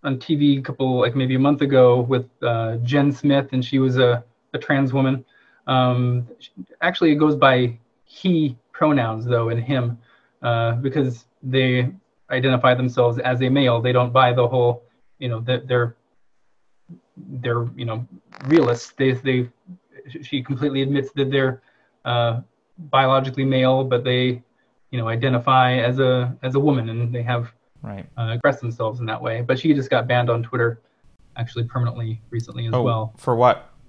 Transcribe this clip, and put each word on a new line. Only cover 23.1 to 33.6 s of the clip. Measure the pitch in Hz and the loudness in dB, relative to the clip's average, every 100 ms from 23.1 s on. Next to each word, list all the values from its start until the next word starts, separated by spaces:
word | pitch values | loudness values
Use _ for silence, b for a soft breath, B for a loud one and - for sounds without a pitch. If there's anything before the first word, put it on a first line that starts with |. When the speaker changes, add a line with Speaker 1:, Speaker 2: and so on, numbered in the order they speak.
| 135 131 135 | 2 0 -2
Speaker 1:
male, | 135 131 131 131 | 0 2 2 2
but | 131 123 | 0 -2
they, | 127 127 127 123 _ _ _ _ _ | 0 0 0 -2 _ _ _ _ _
you | 127 | -6
know, | 113 | -4
identify | 113 135 123 123 131 127 | -2 0 0 2 4 4
as | 127 117 127 | 2 0 2
a, | 131 127 123 123 | 2 2 0 -6
as | 131 | -4
a | 131 | 0
woman, | 147 131 113 | 2 0 -2
and | 113 120 | -4 -4
they | 120 | -4
have, | 117 123 117 _ _ _ | -4 -4 -6 _ _ _
Speaker 2:
Right. | 110 98 92 - | -14 -14 -14 -8
Speaker 1:
uh, | 113 | -6
expressed | 117 143 135 | 0 0 0
themselves | 120 117 113 123 | -6 -6 -6 -6
in | 117 | -8
that | 110 | -6
way. | - 113 | -6 -6
But | 120 131 | -2 -2
she | 160 | 2
just | 143 127 | 0 2
got | 127 123 | -2 0
banned | 123 120 | 0 0
on | 117 | -2
Twitter, | 113 120 117 117 _ _ _ _ _ - | -4 -2 -2 -2 _ _ _ _ _ -10
actually | 120 120 | -10 -6
permanently | 117 127 120 117 117 110 - | -6 -4 -4 -4 -8 -8 -8
recently | 117 113 - 113 | -10 -8 -8 -4
as | |
Speaker 2:
Oh, | 123 | 0
Speaker 1:
well. | 123 113 110 - | 0 -2 -4 -8
Speaker 2:
for | - 117 | -2 4
what? | 123 - | 4 4